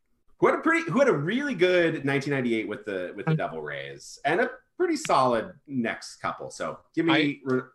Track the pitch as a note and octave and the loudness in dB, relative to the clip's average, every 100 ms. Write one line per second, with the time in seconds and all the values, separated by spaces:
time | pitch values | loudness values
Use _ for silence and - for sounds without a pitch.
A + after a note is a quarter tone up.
0 | _ _ _ _ A3 - D#4 E4 - F#3+ | _ _ _ _ 2 2 0 0 0 4
1 | C4+ D#3+ D3+ A#3+ D4 F#3+ F3+ F3+ E3 D#3 | 4 4 0 -2 -2 2 4 6 4 2
2 | C#3 C#3 C#3+ C#3 B2 A2+ G2+ G2+ - F#2 | 0 0 0 0 0 0 -2 -6 -6 -6
3 | F2+ F#2 G2 D#3 F2 D#2+ D2 C#2+ C#2 C#2 | -6 -4 -2 0 -2 -6 -8 -8 -10 -14
4 | - - C#3 F3 C4 - _ - F4+ D#4 | -18 -6 -2 0 0 -6 _ -4 -2 0
5 | - D#3+ B2+ A#2 F#2 - - C#3 A2+ F2+ | 2 4 4 2 -2 -10 -8 -4 -2 -4
6 | - - E2+ - C#2 - E2+ - _ - | -10 -8 -6 -6 -10 -8 -8 -8 _ -2
7 | E3 D#3 D3 C#3 C3+ B2+ B2+ | 2 2 2 -2 -2 -2 -2